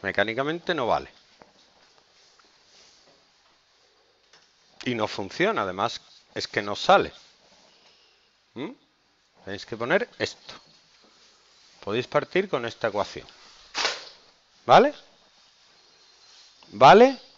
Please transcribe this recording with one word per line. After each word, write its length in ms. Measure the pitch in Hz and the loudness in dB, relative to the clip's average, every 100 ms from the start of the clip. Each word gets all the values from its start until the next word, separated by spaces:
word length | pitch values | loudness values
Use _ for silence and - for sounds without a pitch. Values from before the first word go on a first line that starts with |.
Mecánicamente 720 | 98 92 101 113 143 170 170 | -6 -2 -2 -2 -6 -6 -6
no 120 | 165 117 | -4 -2
vale. 260 | 80 64 - _ _ - _ _ _ _ _ _ _ _ _ _ _ _ - - _ _ _ _ _ _ _ _ _ _ _ _ _ _ - _ _ _ _ | -2 -4 -20 _ _ -20 _ _ _ _ _ _ _ _ _ _ _ _ -20 -20 _ _ _ _ _ _ _ _ _ _ _ _ _ _ -20 _ _ _ _
Y 100 | - | -6
no 120 | 117 107 | -4 -4
funciona, 560 | - 98 - 180 196 | -6 -12 -4 -2 -2
además 380 | 98 92 113 - - - _ | -4 -2 -4 -6 -20 -20 _
es 140 | - - | -12 -8
que 140 | - | -6
no 140 | 104 101 | -6 -8
sale. 360 | - 190 82 - - _ _ _ _ _ - _ _ _ _ _ _ | 2 2 2 -10 -20 _ _ _ _ _ -20 _ _ _ _ _ _
¿Mm? 160 | 110 156 277 _ _ _ _ _ _ | -16 -16 -16 _ _ _ _ _ _
Tenéis 220 | - 98 - | -14 -14 -12
que 100 | 110 | -10
poner 320 | 117 185 240 - | -2 -2 -2 -8
esto. 360 | 110 - - - _ _ _ _ _ _ - _ _ _ - - | -8 -8 -20 -20 _ _ _ _ _ _ -20 _ _ _ -20 -20
Podéis 220 | - 110 123 | -8 -6 -2
partir 420 | 147 139 180 190 | -4 -2 -4 -4
con 160 | 139 | -6
esta 240 | 117 - 113 | -8 -6 -6
ecuación. 400 | 101 95 - - - - - - - - - - - - _ _ _ | -4 -6 -8 -18 -20 -20 -20 -16 -8 -8 -8 -16 -20 -20 _ _ _
¿Vale? 300 | - 143 269 285 - _ _ _ _ _ _ _ _ _ _ _ - - - _ - | 4 6 6 -2 -20 _ _ _ _ _ _ _ _ _ _ _ -20 -20 -20 _ -20
¿Vale? 520 | 104 131 190 254 262 - | 6 10 10 8 4 -14